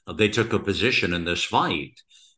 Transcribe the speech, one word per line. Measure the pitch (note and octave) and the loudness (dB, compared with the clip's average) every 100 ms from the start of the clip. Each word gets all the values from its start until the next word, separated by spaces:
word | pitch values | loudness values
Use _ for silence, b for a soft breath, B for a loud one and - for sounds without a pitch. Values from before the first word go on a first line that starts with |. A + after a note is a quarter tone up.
| B | B
Uh, | |
they | E2 G#2+ | 0 2
took | A#2 A2+ | 2 0
a | G2+ | 0
position | F#2+ E2+ A2+ B2 F2+ | 0 0 0 2 0
in | F2 E2+ | 0 -2
this | E2+ | -2
fight, | - B2+ F3 E2 C#2+ - _ b b | 0 0 0 -2 -6 -16 _ b b